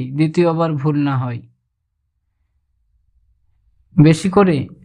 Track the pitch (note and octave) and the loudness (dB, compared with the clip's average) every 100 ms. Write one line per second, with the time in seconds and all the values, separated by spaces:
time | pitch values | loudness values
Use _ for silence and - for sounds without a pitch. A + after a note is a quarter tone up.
0 | B2+ C#3+ D#3 E3 E3+ D#3+ E3 D3 D3+ D3 | -4 -2 0 0 0 0 -2 -2 -2 -2
1 | C#3+ C3 B2+ A#2+ - _ _ _ _ _ | -2 -2 -4 -8 -14 _ _ _ _ _
2 | _ _ _ _ _ _ _ _ _ _ | _ _ _ _ _ _ _ _ _ _
3 | _ _ _ _ _ _ _ _ _ - | _ _ _ _ _ _ _ _ _ 4
4 | D3+ D#3+ F#3+ G3+ F#3 C#3+ - - | 4 4 0 2 2 0 -6 -4